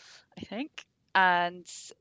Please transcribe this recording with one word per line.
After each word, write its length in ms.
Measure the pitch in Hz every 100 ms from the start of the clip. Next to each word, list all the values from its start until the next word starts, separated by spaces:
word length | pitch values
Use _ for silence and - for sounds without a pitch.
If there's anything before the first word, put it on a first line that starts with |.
| - - _ -
I 40 |
think. 440 | - 202 302 - - _ _
And 520 | 185 185 175 175 180 175 - - -